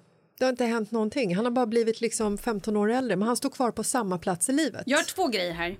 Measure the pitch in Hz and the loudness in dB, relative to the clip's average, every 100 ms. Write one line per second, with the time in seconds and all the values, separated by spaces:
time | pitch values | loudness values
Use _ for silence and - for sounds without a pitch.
0 | - _ _ - 262 254 240 233 208 226 | -6 _ _ -2 0 2 0 0 0 0
1 | 214 285 202 180 240 247 233 233 226 220 | 0 0 0 2 2 2 2 2 2 0
2 | 233 - 214 202 240 208 220 208 208 247 | -2 0 -2 -2 -2 -2 0 2 2 2
3 | 247 185 220 233 277 - 240 226 - 254 | 2 0 0 0 -2 0 -2 -2 -2 -2
4 | 285 277 202 170 - 277 285 - - 294 | 0 -2 -2 -2 0 2 0 -2 0 0
5 | - - 330 214 175 165 170 196 | 0 -2 0 0 -2 -2 -4 -6